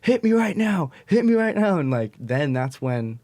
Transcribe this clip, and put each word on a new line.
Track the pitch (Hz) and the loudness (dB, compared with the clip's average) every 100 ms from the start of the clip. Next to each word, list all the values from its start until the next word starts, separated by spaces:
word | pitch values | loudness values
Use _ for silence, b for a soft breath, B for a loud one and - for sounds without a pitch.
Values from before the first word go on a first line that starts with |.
Hit | - 247 | 0 0
me | 220 | 2
right | 226 226 202 | 2 0 -2
now! | 220 196 143 B - | 0 0 -2 B 0
Hit | 220 | 2
me | 240 | 4
right | 226 220 208 | 2 2 0
now! | 214 185 | 2 2
And, | 139 | 0
like, | 127 113 - | -2 -2 -8
then | 120 127 147 | -4 -2 0
that's | 127 131 - | -2 -4 -4
when | 131 123 113 113 | -4 -4 -4 -10